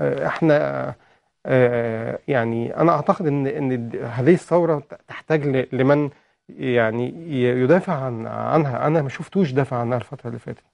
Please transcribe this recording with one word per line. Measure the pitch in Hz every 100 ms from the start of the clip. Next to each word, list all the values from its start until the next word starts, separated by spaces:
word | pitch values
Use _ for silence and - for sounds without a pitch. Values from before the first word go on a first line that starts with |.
آه، | 143 139 160
إحنا، | - 160 151 139 139 135 - _ _ _ _ -
آه، | 131 123 120 117 113 120 - -
يعني | 131 117 117 117 -
أنا | 165
أعتقد | 151 147 185 156
إن، | 143 135
إن | - 135
الد-، | 127 117 101
هذه | 120 117 131
الثورة | 175 - 175 165 147 -
ت-، | - -
تحتاج | - - 156 143
ل-، | 131 120
لمن | 127 135 143 143 - _ _ -
يعني | 147 135 120 110 117 123
ي-، | - 165 135 123 127
يدافع | 127 185 185
عن، | 147 131 113 113
عنها. | 110 117 156 143 117 143
أنا | 160
ما | 139
شفتوش | - 151 196 151
دافع | 135 131 120
عنها | 117 120
الفترة | - - 117
اللي | 120
فاتت، | - - _